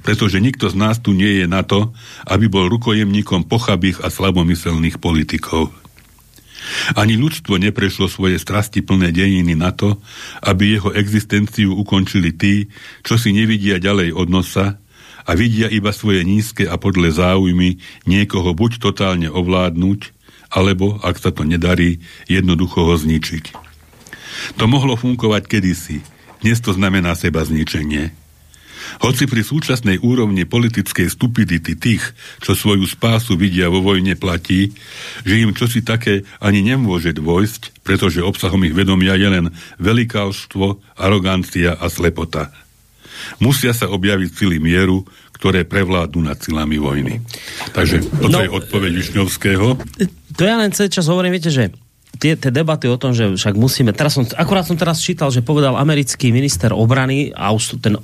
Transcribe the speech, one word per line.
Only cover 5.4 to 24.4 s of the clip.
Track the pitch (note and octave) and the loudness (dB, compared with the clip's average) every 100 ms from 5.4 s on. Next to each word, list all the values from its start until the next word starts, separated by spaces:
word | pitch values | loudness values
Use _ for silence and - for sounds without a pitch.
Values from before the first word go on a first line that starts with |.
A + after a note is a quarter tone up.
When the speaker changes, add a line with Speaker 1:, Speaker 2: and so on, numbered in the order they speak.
| - D#2+ D#2 - - - - _ _ - - - - - - | -4 -2 -2 -6 -20 -20 -20 _ _ -20 -20 -18 -10 -6 -4
Speaker 1:
Ani | - G#2+ A2+ | 0 2 2
ľudstvo | D#3 - - F#2+ | 0 -2 -2 0
neprešlo | G#2 - G2 - F#2 | 0 0 -2 -2 -4
svoje | - F#2+ F2 | -2 -2 -2
strastiplné | - G2+ - - - F#2+ F2 | -2 -4 -2 -4 0 2 2
dejiny | E2 G2 F#2+ F2 D#2+ | 2 2 2 2 0
na | F2+ | -2
to, | - G2+ G#2 - - - - | 0 -2 -2 -6 -20 -18 -8
aby | - F#2+ G#2 G#2+ | -2 2 2 2
jeho | F#2+ | 0
existenciu | G#2 G2+ G#2+ - G#2 G#2+ - G2+ | -2 0 0 0 0 0 0 0
ukončili | F#2+ G2+ G2 G2 G2+ E2 | 0 0 0 0 0 0
tí, | D#2+ G2+ G#2 G2+ - - - | 0 0 0 -2 -10 -20 -12
čo | - A#2 | -2 0
si | A#2 | 2
nevidia | G2+ A2 A2 G2+ F#2 | 2 2 0 0 0
ďalej | G2 G2+ E2+ | 0 2 0
od | D#2+ F2 | 0 0
nosa | F2+ E2+ F#2+ F#2+ G2+ _ - - - | 0 0 -2 -2 -4 _ -20 -20 -12
a | - | -2
vidia | F2 A#2 A2 A2 | 0 2 2 0
iba | G#2+ G#2 | 0 -2
svoje | - G#2+ F#2+ | -2 0 2
nízke | F2 G#2 A2 - F#2 | 2 0 0 -2 -4
a | E2+ | -2
podlé | G2+ F2+ E2+ | 0 2 2
záujmy | D#2 F2+ F#2+ F#2+ F2 F2+ F2+ - - | 2 2 2 2 4 2 0 -8 -8
niekoho | - G2 G2+ F#2+ F2+ | 0 2 2 0 0
buď | E2+ A#2 A#2 | 0 0 0
totálne | G2+ - F#2+ F2+ D#2+ | -2 -2 -2 -2 -2
ovládnuť, | F2 F2+ F#2 F2+ E2+ F#2+ G#2 - _ _ - - | -2 0 0 0 0 0 0 -6 _ _ -20 -6
alebo, | F#2+ G2 F#2 G2 G#2 | 0 2 2 0 -2
ak | F2+ E2+ | -4 -2
sa | F#2 | -2
to | - | -2
nedarí, | D2+ E2+ F2 F2 F2 E2+ - - - | 0 0 2 2 2 0 -6 -12 -2
jednoducho | F#2+ F#2 E2 F2 - | 0 2 2 0 0
ho | E2 | 2
zničiť. | E2 D#2 D#2 - D#2+ - - - - - - - - - - | 2 2 -2 -2 -8 -10 -18 -20 -20 -20 -20 -20 -20 -16 -12